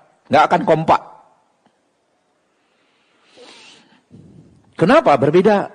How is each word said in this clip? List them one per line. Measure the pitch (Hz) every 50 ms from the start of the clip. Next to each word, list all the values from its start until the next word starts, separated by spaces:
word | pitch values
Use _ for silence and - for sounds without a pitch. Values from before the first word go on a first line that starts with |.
| _ _ _ _ _ _
Nggak | 120 147 151
akan | 156 - 175 147
kompak. | - 165 156 160 - 165 - - - - - _ _ _ _ _ _ _ _ _ _ _ _ _ _ _ _ _ _ _ _ _ _ _ _ _ _ _ _ _ _ _ _ _ _ _ _ _ _ _ _ _ _ _ 254 247 - - - - - - _ _ _ _ _ _ _ - - - - - - - _ _ _ _ _ _
Kenapa? | - 165 170 254 311 - - 147 131
Berbeda | 120 139 151 180 185 214 208 202 160 - -